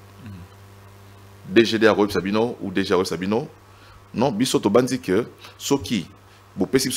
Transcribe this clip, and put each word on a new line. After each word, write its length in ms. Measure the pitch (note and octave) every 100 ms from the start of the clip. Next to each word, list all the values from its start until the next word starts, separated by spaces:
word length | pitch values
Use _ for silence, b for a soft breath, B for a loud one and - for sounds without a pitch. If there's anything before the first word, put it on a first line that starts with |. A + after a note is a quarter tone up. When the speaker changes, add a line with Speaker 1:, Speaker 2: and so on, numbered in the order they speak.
| - -
Speaker 1:
Mm. 1300 | G#2+ F#2+ F2+ - - - - - - - - - -
Speaker 2:
D 120 | G2+ G#2
G 140 | A2
D 80 | G#2+
A 40 |
Royal 200 | F#2+ G2+
Sabino 460 | F#2+ F#2+ G#2+ A#2+ -
ou 100 | G2
D 120 | F#2
G 100 | F#2+
A 20 | F#2
Royal 120 | F#2+
Sabino ? 400 | E2+ F#2+ A2 D#3 - b b b b b
Non, 180 | - C3+
biso 280 | G#2 B2+ C#3+
to 100 | G#2
bandi 300 | A#2 B2+ B2+
que, 260 | - F#2 C3 - B B
ce 180 | - C#3
qui, 320 | - A2 D2+ - - b b G2
vous 100 | F#2+
pouvez 240 | C3+ B2+